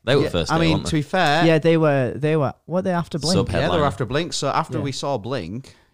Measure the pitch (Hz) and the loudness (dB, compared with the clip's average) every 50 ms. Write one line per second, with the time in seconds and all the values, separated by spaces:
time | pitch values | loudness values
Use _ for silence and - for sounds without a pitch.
0 | - 110 131 143 - 104 - 87 82 - 156 165 165 165 160 156 - - 165 156 | -2 0 2 2 2 0 0 -2 0 0 0 2 2 2 2 0 0 -2 -2 -2
1 | 143 - - 185 180 147 143 160 175 196 160 160 151 165 165 165 156 151 143 135 | -2 0 0 0 2 2 4 4 4 4 4 4 4 4 4 4 4 4 2 2
2 | 131 117 85 - 139 156 156 160 143 123 - _ _ - 156 180 190 196 175 175 | 0 0 -2 -2 -2 0 0 0 0 -2 -4 _ _ -6 -4 -4 -2 -2 -2 -2
3 | 165 - - 160 135 151 185 196 - - - - - 160 175 170 147 139 - - | -4 -4 -6 -6 -2 0 0 0 0 0 0 -2 0 0 0 2 0 0 0 -2
4 | 135 101 123 147 170 160 143 - - 139 - 139 160 - - 160 143 139 131 - | -4 -4 -2 -4 -4 -4 -4 -4 -2 -2 0 -2 -2 -2 -4 -4 -4 -4 -6 -6
5 | - 143 139 123 98 113 135 127 90 80 98 120 135 - - _ _ _ | -4 -4 -4 -4 -4 -4 -6 -6 -6 -6 -10 -10 -12 -14 -20 _ _ _